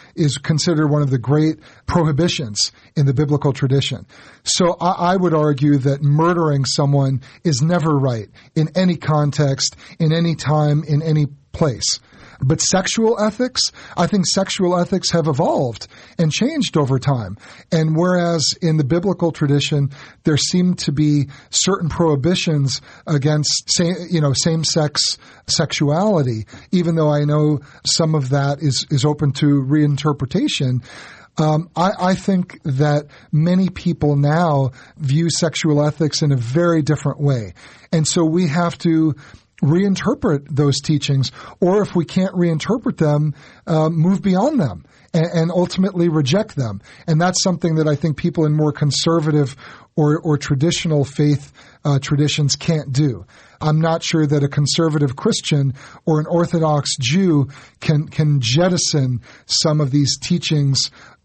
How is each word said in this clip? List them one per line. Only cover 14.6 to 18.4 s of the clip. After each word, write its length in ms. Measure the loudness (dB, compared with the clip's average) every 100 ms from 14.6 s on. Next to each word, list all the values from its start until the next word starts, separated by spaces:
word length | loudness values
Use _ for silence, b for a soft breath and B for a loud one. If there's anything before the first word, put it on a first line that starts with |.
| 0 0
ethics 320 | 0 -2 0
have 160 | 0 0
evolved 600 | 0 0 0 -2 -6 -16 B B B
and 140 | -2
changed 460 | 0 0 0 -2 0
over 200 | 0 0
time. 400 | 0 -2 -4 -12 B B B
And 280 | 0 2 2
whereas 560 | 2 2 2 0